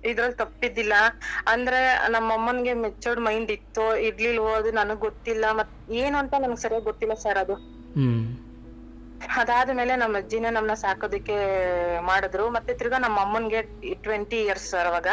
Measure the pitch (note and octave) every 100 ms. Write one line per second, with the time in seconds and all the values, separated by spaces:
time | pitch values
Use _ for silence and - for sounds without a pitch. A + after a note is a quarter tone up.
0 | A#3 A3+ A#3+ A#3+ A3 - B3 G3+ G#3+ G#3
1 | A3 - - - - A#3 B3 B3+ C4 B3+
2 | - A3+ A3+ A3 A3+ B3 B3 A#3+ A3 G#3
3 | A#3+ A#3+ A3+ A3 A3 G#3 - - A3 A3
4 | A3 G3+ A3+ A#3 A3 A3 A3 A3 G3+ G#3+
5 | G#3+ - A#3 A3 A3 A3 G#3+ - - A#3
6 | C#4 C#4+ C4+ C#4 B3+ A#3 A3+ A3+ A3 G#3+
7 | A3 A3 G#3+ G3 F#3+ G3 - - - C#3+
8 | C3 A#2 A2+ B2 - - - - - -
9 | - - - B3+ A3+ A#3+ B3+ B3+ B3 B3+
10 | A3+ G3+ G3 A3+ A3+ A3+ G#3+ A3 G3+ G3
11 | - G3 - G#3 G3 F#3+ F#3 F3+ F3 E3+
12 | F3 F#3+ F#3+ F#3+ A3+ A#3 A3+ B3 A#3+ B3+
13 | A#3+ G#3 G3 A3 A3 A3 A3 - F#3 F#3+
14 | G#3+ G#3+ G#3 A3+ G#3 F#3 - F#3 F3 E3+
15 | F3